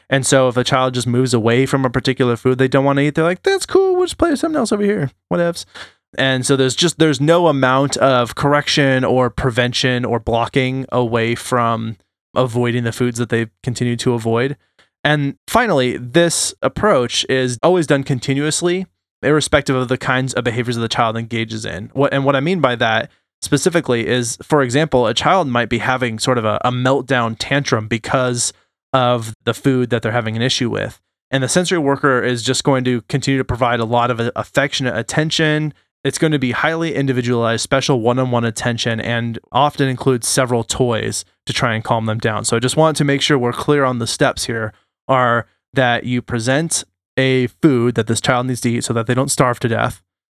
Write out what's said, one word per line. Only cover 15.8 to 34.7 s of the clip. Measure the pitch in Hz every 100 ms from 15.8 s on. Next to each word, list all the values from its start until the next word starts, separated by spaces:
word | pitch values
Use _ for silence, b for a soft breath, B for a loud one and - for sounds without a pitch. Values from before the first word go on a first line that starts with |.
| 123 80
this | 120 143 170 - - -
approach | 127 - 208 151 120 - -
is | 131 127 117
always | 165 185 156
done | 139
continuously | 135 131 - 139 151 - 175 180 190 _ _ _
irrespective | 127 151 - 151 - 131
of | 123
the | 127
kinds | - 127 131
of | -
behaviors | 120 113 123 117
that |
the | 113
child | - 117 113
engages | 113 117 110 110 110
in. | 85 113
What, | - 139
and | 139 139
what | 139
I |
mean | 147 190
by | 131 117
that | 117 110 120 _ _ _
specifically | - 147 185 165 135 120 107
is, | 123 117 -
for | - 151
example, | 127 131 156 127 113
a |
child | 117 147 190 151
might | 120 113
be | 117
having | 131 127 123 110
sort | - 123
of | 107
a, | 104
a | 123
meltdown | 123 127 135 127 131 113 113
tantrum | - 139 139 120 107
because | 113 - 139 127 120 - - _ _ _
of | 131 123 120 113 110 -
the |
food | 113 139 127 123
that | 117
they're | 110
having | 117 110 113
an |
issue | 123 - 120
with. | 104 104 - _ _ _
And | 135
the | 127
sensory | 180 175 180
worker | 139 139 143 123
is | 113 123
just | 113 123
going | - 131
to | 127 123
continue | - 139 135 135
to | 120
provide | 117 123 120
a | 113
lot | 120 120
of | 117
a-, | 117 -
affectionate | 107 - 139